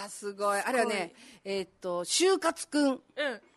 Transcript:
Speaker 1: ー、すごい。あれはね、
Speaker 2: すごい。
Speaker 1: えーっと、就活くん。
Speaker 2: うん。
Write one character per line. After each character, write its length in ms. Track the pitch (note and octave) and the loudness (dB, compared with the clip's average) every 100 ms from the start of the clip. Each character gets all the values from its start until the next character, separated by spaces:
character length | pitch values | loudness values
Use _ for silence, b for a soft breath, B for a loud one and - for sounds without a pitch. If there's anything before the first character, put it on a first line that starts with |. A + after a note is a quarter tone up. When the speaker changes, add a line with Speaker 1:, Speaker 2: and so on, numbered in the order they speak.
| G#3 | -6
Speaker 1:
ー、 40 | |
す 240 | - G#3 | -10 -10
ご 220 | G3 G3+ G3+ | -2 0 0
い。 40 | |
あ 120 | G#3+ | 0
れ 80 | B3+ | 2
は 40 | A3+ | 2
ね、 300 | G3+ E3+ - | 0 -4 -10
Speaker 2:
す 340 | - - G3 | -20 -14 -6
ご 20 | |
い。 40 | G3 | -4
Speaker 1:
え 40 | |
ー 40 | F3+ | -6
っ 40 | _ | _
と、 240 | F#3 F3 F3 | -4 -4 0
就 320 | - F#4 F#4 | 2 4 4
活 300 | E4 D#4+ - | 0 -2 -2
く 120 | D4 | 2
ん。 120 | C#4 | 2
Speaker 2:
う 20 | |
ん。 80 | C4 _ - D4 G#3+ _ | 2 _ -6 -4 -6 _